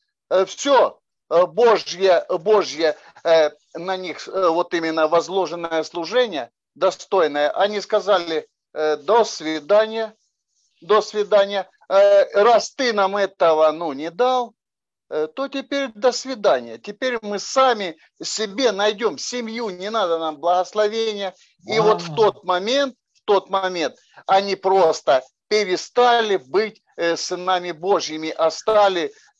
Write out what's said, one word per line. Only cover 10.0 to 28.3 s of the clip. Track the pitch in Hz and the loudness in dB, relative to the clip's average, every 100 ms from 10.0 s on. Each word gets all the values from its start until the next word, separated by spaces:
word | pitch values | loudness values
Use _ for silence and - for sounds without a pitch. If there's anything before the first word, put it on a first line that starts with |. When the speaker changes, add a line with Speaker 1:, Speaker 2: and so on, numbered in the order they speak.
| 220 _ _ _ _ _ _ _ | -8 _ _ _ _ _ _ _
Speaker 1:
до | 170 214 | 0 0
свидания. | 208 214 196 208 196 202 - _ - | 0 -4 2 2 2 -2 -8 _ 0
Э, | 196 202 202 - 202 | 4 6 6 4 2
раз | 226 226 - | 4 4 0
ты | - 247 | -4 -2
нам | 208 190 202 | 0 0 0
этого, | 196 - 170 156 156 | -4 0 2 4 2
ну, | 160 165 | 0 -6
не | 135 165 | -8 -8
дал, | 170 254 254 240 _ _ _ _ _ - | -2 0 0 -4 _ _ _ _ _ -10
э, | 151 156 | -6 -6
то | 262 269 | -6 -8
теперь | 269 269 277 269 | -8 -6 -6 -6
до | 208 247 | -2 -2
свидания. | 233 262 240 196 131 117 113 | -2 -8 -2 0 0 -2 -16
Теперь | 208 202 254 233 | -14 -8 -6 -6
мы | 208 202 | -8 -8
сами | - 269 262 220 185 - _ - | -4 2 2 2 -4 -10 _ -14
себе | 165 - 233 202 247 | -10 -6 -6 -2 -2
найдем | 196 214 208 220 135 | 0 -2 -2 -4 -6
семью, | - 247 220 226 220 | -10 -8 -8 -8 -8
не | 180 202 | -8 -6
надо | 226 180 165 | -4 -2 -2
нам | 160 147 | -4 -4
благословения». | 170 180 180 214 208 226 226 208 190 - _ _ - | 0 0 0 0 0 0 -4 -4 -8 -10 _ _ -4
И | 220 | 0
вот | 214 208 | 2 2
в | 170 | -2
Speaker 2:
Вау. | 156 | 2
Speaker 1:
тот | 208 - | 2 2
момент, | 175 180 208 277 277 - _ | -4 -2 0 -2 -2 -6 _
в | _ - | _ 0
тот | 196 190 | 0 2
момент | 190 185 180 135 - _ - - | -4 -2 -2 -4 -6 _ -12 0
они | 196 202 190 | 0 2 -2
просто | 190 190 160 - - 131 - _ - | 2 4 4 2 2 0 0 _ -2
перестали | 214 196 175 - 247 247 240 220 180 | -2 0 -4 -2 2 4 4 2 -2
быть, | 131 185 214 - _ - | -2 -2 -2 -6 _ -4
э, | 170 160 | -2 -2
сынами | - 180 180 180 180 | -4 -6 -2 -4 -4
Божьими, | 156 185 185 - 156 156 | -6 -2 -2 -2 -8 -8